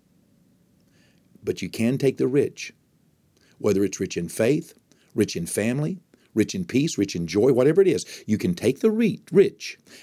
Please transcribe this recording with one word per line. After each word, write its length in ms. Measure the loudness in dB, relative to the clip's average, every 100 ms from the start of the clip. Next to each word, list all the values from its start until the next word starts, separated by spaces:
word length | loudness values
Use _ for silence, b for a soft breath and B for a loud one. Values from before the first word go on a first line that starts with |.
| _ _ _ _ _ _ _ _ _ b b b b _
But 180 | -8 -6
you 80 | -8
can 280 | -4 -2 0
take 200 | 0 0
the 100 | 0
rich, 460 | 0 0 -4 -16 -18 _ _ _ _ _ _ b -4
whether 260 | 0 2
it's 160 | 0 -2
rich 160 | -6 -6
in 140 | -6
faith, 480 | 0 0 0 -4 _ _ b b
rich 220 | -2 -2 -4
in 100 | -6
family, 540 | -4 -2 -2 -4 -6 _ b b
rich 220 | -2 0 -2
in 80 |
peace, 340 | -2 0 0 0
rich 180 | -2 -4
in 120 | -2
joy, 240 | 2 4
whatever 300 | 4 4 4
it 60 | 4
is. 180 | 2 B B -4
You 120 | -2
can 160 | 0
take 260 | 0 -2 2
the 120 | 2
re-, 300 | 2 0 -2 0
rich 460 | 4 4 0 -14 -16 B B